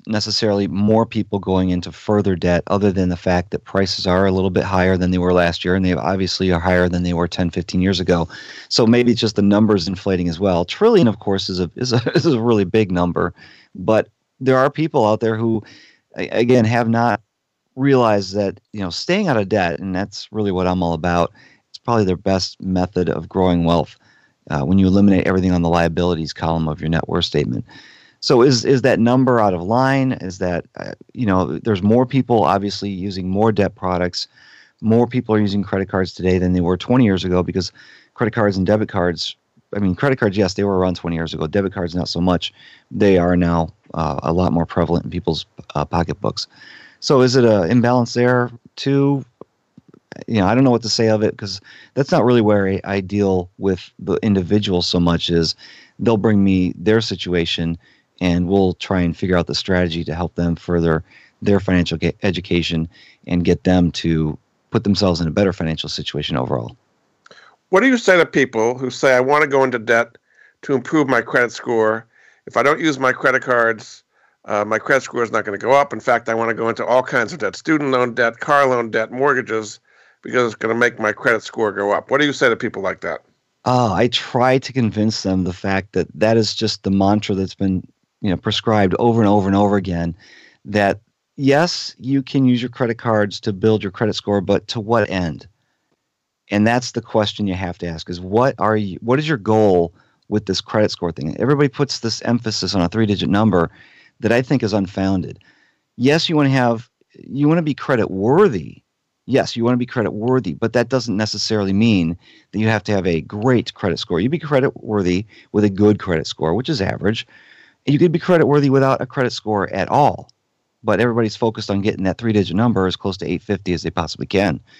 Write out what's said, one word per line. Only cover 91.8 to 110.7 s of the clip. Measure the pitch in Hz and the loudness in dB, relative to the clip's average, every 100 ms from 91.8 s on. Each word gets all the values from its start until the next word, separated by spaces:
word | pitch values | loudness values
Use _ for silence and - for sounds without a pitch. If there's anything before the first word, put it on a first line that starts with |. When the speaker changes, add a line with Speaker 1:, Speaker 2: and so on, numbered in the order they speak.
| - - | -12 -12
Speaker 1:
you | 120 139 | -4 -2
can | 131 139 | 0 2
use | 127 123 | 2 2
your | 120 | -2
credit | - 120 113 | -4 -4 -2
cards | 120 107 101 - | 0 0 0 -4
to | 113 | -8
build | 95 110 107 | 0 2 2
your | 101 | -2
credit | - 107 | -4 -4
score, | 98 - 101 | -2 -2 -2
but | 87 101 - | 0 -2 -2
to | 117 | -8
what | 104 117 101 | -2 0 0
end? | 92 87 65 - _ _ _ _ _ _ _ _ _ _ | -2 -4 -6 -14 _ _ _ _ _ _ _ _ _ _
And | 104 110 | 0 2
that's | 120 120 | 0 -2
the | 117 | -8
question | - 113 104 - 104 | -4 -2 -2 -4 -6
you | |
have | 90 90 - | -4 -8 -8
to | 87 | -10
ask | 80 - | -10 -10
is | 87 | -12
what | 92 107 131 113 | -2 0 0 0
are | 104 107 | 0 0
you, | 101 80 | -2 -6
what | 113 135 | -2 -2
is | 156 | 0
your | 131 | -4
goal | 98 110 107 90 82 - _ _ _ | 0 4 4 4 0 -6 _ _ _
with | 104 98 | -4 -4
this | 92 | -6
credit | - 110 104 | -4 0 0
score | - 85 | -2 -8
thing? | - - - | -6 -8 -4
Everybody | 120 147 143 | -2 0 0
puts | - 139 - | -2 -6 -4
this | 113 - | -6 -6
emphasis | - 120 113 - 92 | -2 -2 -2 -6 -4
on | 98 | -2
a | 87 | -2
three-digit | 110 107 95 87 | 0 0 0 0
number | 101 110 90 82 - - _ _ _ | 0 2 2 0 -6 -20 _ _ _
that | 110 | 0
I | 139 | 0
think | 131 139 | 2 -2
is | 107 | 0
unfounded. | 104 95 98 95 95 80 - _ _ _ _ _ - | -2 -2 -2 -2 -2 -4 -12 _ _ _ _ _ -2
Yes, | 127 160 - | 2 2 0
you | 151 | 0
wanna | 139 | 2
have, | 135 120 117 - _ _ | 2 2 0 -6 _ _
you | - - 123 147 | -20 -12 -2 0
wanna | 170 | 2
be | 147 | -2
credit | - - 123 98 | -4 -2 0 0
worthy. | 95 107 156 208 98 64 - _ _ _ _ | -2 2 4 4 2 -8 -16 _ _ _ _
Yes, | - 127 - 120 | -2 0 0 0
you | |
wanna | 117 123 | 0 0
be | 120 | -2
credit | 123 95 | -2 -2
worthy, | 104 117 127 95 | -2 0 0 -2
but | 67 113 | -4 -2